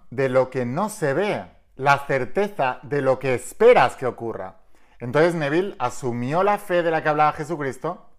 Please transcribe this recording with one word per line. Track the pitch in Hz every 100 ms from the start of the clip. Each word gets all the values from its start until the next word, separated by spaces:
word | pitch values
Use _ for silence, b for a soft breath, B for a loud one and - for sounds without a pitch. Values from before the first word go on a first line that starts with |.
| -
de | 123 135
lo | 131 127
que | 131 120
no | 139 208
se | - 147
ve, | 135 208 131 90 - _ -
la | 139 139 -
certeza | 135 127 190 202 202 131 127
de | 123 143
lo | 131 127
que | 135
esperas | 120 - - 226 220 127 -
que | 123
ocurra. | 107 113 101 92 - - b b -
Entonces | 123 147 170 170
Neville | 143 160 196 -
asumió | 123 - 127 117 123 160
la | 196 202
fe | - 175
de | 165
la | 160
que | 151
hablaba | 151 151
Jesucristo, | 147 143 147 139 120 156 185 -